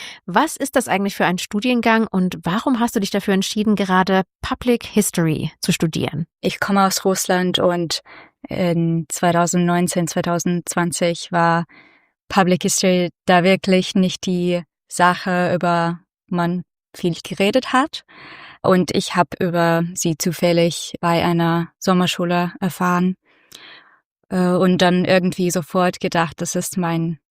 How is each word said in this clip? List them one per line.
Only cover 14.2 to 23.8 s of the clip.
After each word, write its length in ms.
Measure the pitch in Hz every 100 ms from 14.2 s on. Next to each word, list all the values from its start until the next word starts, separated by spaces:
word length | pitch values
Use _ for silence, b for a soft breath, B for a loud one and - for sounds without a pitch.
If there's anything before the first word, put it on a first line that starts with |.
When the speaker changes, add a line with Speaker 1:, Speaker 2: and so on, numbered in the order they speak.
| -
Speaker 2:
die 380 | 180 175 175 165 _ _
Sache, 640 | - 180 180 - 180 180
über 460 | 175 175 170 170 170 _ _ -
man 360 | 175 170 180 - _ _
viel 220 | - 180 160
geredet 480 | - 180 202 262 -
hat. 320 | - 311 - B B B B B B
Und 320 | - 185 170
ich 220 | - - 185
hab 240 | 175 -
über 440 | 185 170 170 165 170
sie 240 | 185 175 156
zufällig 800 | 180 160 175 170 170 - - -
bei 240 | 175 170
einer 460 | 170 170 165 170 165 _
Sommerschule 720 | - 180 180 - 175 175 175 -
erfahren, 560 | 185 - 180 180 185 185 B B B B B B